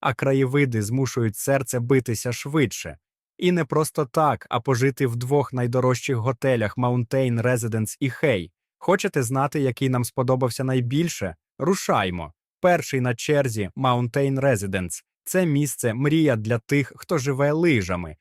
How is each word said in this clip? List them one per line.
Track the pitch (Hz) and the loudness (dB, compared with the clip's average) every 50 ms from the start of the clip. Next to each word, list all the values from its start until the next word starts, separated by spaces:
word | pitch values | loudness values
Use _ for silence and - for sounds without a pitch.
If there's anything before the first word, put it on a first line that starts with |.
а | - 143 123 | -4 -4 -2
краєвиди | - - 135 135 135 135 123 135 143 143 127 117 110 | 0 0 2 2 2 2 2 2 2 0 2 0 -2
змушують | 104 104 123 135 135 120 - 123 117 110 - | -2 -2 -2 -2 -2 -2 0 -2 -2 -2 -2
серце | - - 135 139 131 127 - - 123 | -2 -2 0 0 0 0 -2 -4 -4
битися | 120 120 139 131 123 - 110 - - 127 | 0 2 2 2 2 0 -4 -4 -4 -6
швидше. | 117 - - 143 147 165 131 98 - - - 85 69 - _ _ _ _ _ _ _ - | -6 -6 -8 -2 0 0 0 0 -2 -6 -12 -14 -14 -16 _ _ _ _ _ _ _ -2
І | 185 180 | 0 2
не | 180 170 156 | 2 2 0
просто | - 147 151 156 - - - 147 | 0 0 0 0 0 -2 -4 -4
так, | - - 165 156 143 117 - - - | -2 0 2 2 2 0 -2 -4 -6
а | - 127 | -6 -4
пожити | - 139 131 117 131 139 127 - 139 | 0 0 0 2 2 0 0 0 -2
в | 120 117 | -2 -2
двох | 120 123 127 143 147 131 - | -4 -2 0 0 0 0 -2
найдорожчих | 127 127 123 120 120 127 123 127 127 - - - 131 | -2 -2 -2 0 0 0 2 0 0 0 -2 -4 -2
готелях | 113 107 135 127 - - 135 127 113 107 101 - 127 | -2 -2 -2 -2 0 0 0 2 2 0 -2 -2 0
Mountain | 123 123 123 123 117 - - 135 135 123 120 117 | 0 0 0 0 -2 0 0 0 2 2 0 0
Residence | 113 123 127 117 120 113 110 110 107 - - - | 2 2 0 0 -2 -2 -2 -2 -4 -4 -4 -4
і | 139 131 | -4 -4
Хей. | - - - 147 113 92 82 - _ _ _ _ _ _ | -2 0 0 0 2 0 -2 -8 _ _ _ _ _ _
Хочете | - - 190 190 - 190 - 147 | 0 0 2 2 0 -2 -2 -2
знати, | 127 113 135 135 139 143 - 151 | -2 0 0 -2 -2 -2 0 0
який | 135 127 120 - 139 131 | -2 -2 0 0 0 0
нам | 127 123 120 | 0 0 -2
сподобався | - - 135 127 123 131 127 131 120 - - 131 | -2 -4 -2 0 0 2 2 0 0 -2 -2 -2
найбільше? | 131 131 131 123 120 135 151 175 165 - - 98 90 80 - _ _ _ - | 0 0 0 0 0 0 0 0 -2 -4 -6 -8 -8 -8 -12 _ _ _ -4
Рушаймо. | 139 170 196 - - - 170 113 98 92 90 85 78 80 - _ _ _ _ _ | -2 0 0 0 0 0 2 2 2 0 -2 -4 -8 -10 -14 _ _ _ _ _
Перший | - 180 175 156 - - 139 131 | 2 4 4 2 2 -2 -2 0
на | 123 123 120 | 0 0 -2
черзі | - - - 147 143 135 123 107 110 98 90 - | -2 -2 2 2 2 2 0 -2 -4 -4 -4 -4
Mountain | 135 135 127 123 123 123 117 - 143 139 139 135 135 | 0 0 2 2 2 0 0 0 0 0 0 0 2
Residence. | 135 139 123 95 101 98 98 95 90 85 - - - _ _ _ _ | 2 2 2 2 0 -2 -4 -4 -4 -4 -8 -12 -14 _ _ _ _
Це | - - 185 185 | -2 0 0 2
місце | 165 143 143 147 139 - - - 113 107 | 2 2 2 0 0 -2 -2 -2 -2 0
мрія | 123 139 147 156 165 156 143 120 | 0 2 4 4 6 6 4 4
для | 110 104 110 120 113 | 2 2 0 0 -2
тих, | - - 143 143 131 - - | 0 0 0 0 0 -2 -6
хто | - - - 185 143 | -14 -4 -2 -2 0
живе | 123 143 135 131 143 147 | 0 0 0 2 2 2
лижами. | 151 160 175 170 143 110 92 87 92 90 85 80 80 - | 2 4 4 4 4 4 2 0 -2 -4 -6 -8 -12 -16